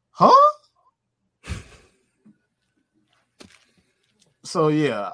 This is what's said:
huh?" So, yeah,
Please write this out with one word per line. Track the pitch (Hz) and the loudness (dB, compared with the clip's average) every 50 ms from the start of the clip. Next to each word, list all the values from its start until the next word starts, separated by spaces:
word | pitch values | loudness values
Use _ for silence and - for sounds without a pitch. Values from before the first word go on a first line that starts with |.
| _ _ | _ _
huh?" | _ - 180 - 494 539 571 605 605 - _ _ _ _ _ _ _ _ _ _ _ _ _ _ _ _ _ - - - - - - - _ _ _ _ _ _ _ _ _ _ _ _ _ _ _ _ _ _ _ _ _ _ _ _ _ _ _ _ _ _ _ _ - - _ _ _ _ _ _ _ _ _ _ _ _ _ _ _ _ _ _ - | _ 0 2 4 4 4 4 2 0 -4 _ _ _ _ _ _ _ _ _ _ _ _ _ _ _ _ _ -16 -16 -16 -16 -20 -20 -20 _ _ _ _ _ _ _ _ _ _ _ _ _ _ _ _ _ _ _ _ _ _ _ _ _ _ _ _ _ _ _ _ -20 -20 _ _ _ _ _ _ _ _ _ _ _ _ _ _ _ _ _ _ -20
So, | - - 185 156 156 | -12 -6 -4 -2 -2
yeah, | 151 151 151 135 113 104 101 90 | -2 -2 -2 -4 -4 -6 -10 -12